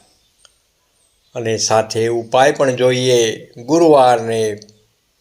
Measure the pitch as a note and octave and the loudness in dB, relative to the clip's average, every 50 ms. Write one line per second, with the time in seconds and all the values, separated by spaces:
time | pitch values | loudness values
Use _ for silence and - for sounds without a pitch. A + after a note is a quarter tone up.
0 | _ _ _ _ _ _ _ _ _ _ _ _ _ _ _ _ _ _ _ _ | _ _ _ _ _ _ _ _ _ _ _ _ _ _ _ _ _ _ _ _
1 | _ _ _ _ _ _ - B2 A#2 A2+ A2 G#2+ - - C3 C3 G#2+ G#2 - A2 | _ _ _ _ _ _ -14 -8 -6 -6 -4 -4 -2 0 0 0 0 -2 -4 -4
2 | A2+ A#2 A#2 A#2 A2 - - B2+ C3+ D3 D3+ - C#3+ C3+ B2 A#2+ B2+ B2+ B2+ B2+ | -4 -2 -4 -6 -4 -2 0 2 2 2 2 0 -2 -2 0 0 0 0 0 0
3 | B2+ B2+ B2 A#2+ A2+ A2 - - - - _ A#2+ A#2+ B2+ D#3 E3+ E3+ D#3+ D3 C#3 | 0 0 2 2 0 0 -4 -8 -14 -20 _ -16 -6 -2 0 2 4 4 6 6
4 | B2+ B2 A#2+ A2+ A2+ A2+ A2+ A2+ A2 G#2+ G#2 G2+ - - _ _ _ _ _ _ | 4 4 2 0 -2 -4 -4 -4 -4 -4 -6 -8 -14 -20 _ _ _ _ _ _
5 | _ _ _ _ | _ _ _ _